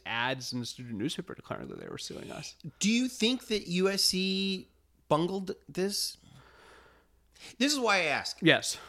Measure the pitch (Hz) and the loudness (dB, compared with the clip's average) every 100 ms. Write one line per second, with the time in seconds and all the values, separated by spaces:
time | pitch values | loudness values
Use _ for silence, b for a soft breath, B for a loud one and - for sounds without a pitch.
0 | 92 113 123 131 123 123 117 - 123 104 | -6 -2 -2 -2 -6 -6 -6 -10 -10 -4
1 | 131 - 175 - - - 60 - - - | -4 -4 -8 -12 -10 -10 -8 -12 -12 -10
2 | - - - - - - 165 - 202 233 | -10 -12 -12 -12 -12 -14 -16 -2 2 2
3 | 254 - 220 254 - 208 - 180 190 196 | 2 2 2 0 -2 -4 0 2 2 4
4 | - 185 190 190 196 185 - _ _ _ | 4 4 2 0 0 -4 -8 _ _ _
5 | - 151 175 190 190 190 - 180 196 202 | 2 2 4 -2 -6 -10 -8 -4 -2 -2
6 | - - b b b b b b b b | -4 -8 b b b b b b b b
7 | b _ _ B B - 277 294 226 196 | b _ _ B B 0 2 4 4 4
8 | 156 127 - - 165 120 - - | 4 0 -2 2 6 6 2 -6